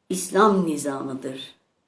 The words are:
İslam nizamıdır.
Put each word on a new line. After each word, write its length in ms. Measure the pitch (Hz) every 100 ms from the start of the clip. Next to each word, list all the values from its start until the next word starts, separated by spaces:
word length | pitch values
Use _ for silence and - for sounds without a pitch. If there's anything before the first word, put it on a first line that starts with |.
| _
İslam 580 | 185 - 190 214 190 170
nizamıdır. 880 | 147 143 135 135 131 131 131 - _ _ _